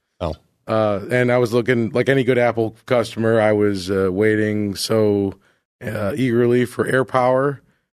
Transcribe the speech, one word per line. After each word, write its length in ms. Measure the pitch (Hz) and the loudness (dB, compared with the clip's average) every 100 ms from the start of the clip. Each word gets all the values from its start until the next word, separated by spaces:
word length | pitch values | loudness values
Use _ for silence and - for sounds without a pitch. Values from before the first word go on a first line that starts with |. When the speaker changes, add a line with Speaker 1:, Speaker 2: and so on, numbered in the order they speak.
| _ _ | _ _
Speaker 1:
Oh. 160 | 85 78 _ _ - | -8 -8 _ _ -6
Speaker 2:
Uh, 380 | 110 107 101 101 | -2 0 -2 -2
and 220 | 123 123 | -2 0
I 60 | 123 | 0
was 120 | 120 | 0
looking, 360 | 120 117 123 113 | 0 0 0 0
like 180 | 120 120 | -2 0
any 140 | 139 | 0
good 140 | 120 123 | 2 2
Apple 380 | 120 113 113 113 - | 0 0 -4 -6 -2
customer, 540 | 123 113 110 113 113 | -2 0 -2 0 2
I 120 | 107 | 4
was, 360 | 107 104 98 90 | 2 2 0 -2
uh, 200 | 95 95 | 0 0
waiting 640 | 92 107 107 107 104 104 95 | 2 2 2 0 -2 -4 -6
so, 640 | - 110 107 101 98 - _ _ _ _ | -2 0 2 2 0 -4 _ _ _ _
uh, 300 | 123 110 101 107 | -8 -4 -4 -2
eagerly 500 | 131 117 120 123 120 | 0 2 4 2 0
for 200 | - 123 | -2 -2
AirPower. 760 | 131 131 131 127 131 139 135 _ _ _ | 0 0 0 2 0 -2 -6 _ _ _